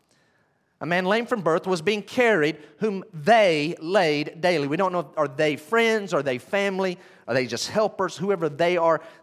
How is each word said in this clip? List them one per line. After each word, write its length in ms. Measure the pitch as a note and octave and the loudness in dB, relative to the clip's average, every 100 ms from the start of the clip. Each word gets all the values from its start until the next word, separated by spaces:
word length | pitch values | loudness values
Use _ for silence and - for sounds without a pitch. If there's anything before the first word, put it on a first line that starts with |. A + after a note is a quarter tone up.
| _ _ _ _ _ _ _ _ | _ _ _ _ _ _ _ _
A 40 | C#3+ | -4
man 200 | F3 F#3 | -2 0
lame 220 | A3 A#3 | 0 0
from 140 | G#3 | -2
birth 260 | E3 E3 F#3 | 0 0 0
was 120 | F3+ | -2
being 200 | D#3 G#3+ | 0 -2
carried, 560 | G3+ - A#3+ G3+ D3+ D#3 - _ | -4 0 2 4 2 -2 -12 _
whom 240 | A3 F#3+ - | -4 -4 -10
they 600 | D#3+ D3 A#3 G3+ D#3 D3 - | -4 4 6 6 2 0 -4
laid 640 | D#3 G3+ E3 D3 D3+ E3 | -2 2 2 2 -2 -2
daily. 260 | F3 E3+ C#3+ | 0 0 0
We 100 | D#3 | 0
don't 140 | F#3+ | 0
know, 200 | F3+ D#3+ - | -2 -4 -4
are 120 | C#3+ | -2
they 280 | C#3 D#3 C#3 | 0 -2 -2
friends? 560 | - A3+ A3+ A3 G3 | 0 2 2 0 0
Are 120 | D#3+ | -2
they 160 | C#3 B2 | 0 -4
family? 580 | - G3+ G3+ F#3+ F#3+ F3+ - - - | -2 -2 0 -2 -4 -4 -14 -18 -4
Are 80 | B2+ | -2
they 100 | B2 | -2
just 240 | A2+ - | -4 -4
helpers? 480 | C3 G#3 - F3+ C#3 | 0 0 -2 -6 -4
Whoever 320 | F#3+ F#3+ D#3+ | -2 -2 -2
they 280 | C#3+ E3+ F3+ | -2 0 2
are, 220 | E3 D#3+ - - | 2 0 -2 -20